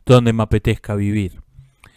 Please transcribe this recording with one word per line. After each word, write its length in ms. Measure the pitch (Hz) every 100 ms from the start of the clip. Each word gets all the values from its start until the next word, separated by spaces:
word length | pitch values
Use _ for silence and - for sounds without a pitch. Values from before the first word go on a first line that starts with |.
donde 300 | - 127 117
me 80 | 113
apetezca 520 | 110 110 - 107 -
vivir. 460 | 101 101 104 95 - - - - _ -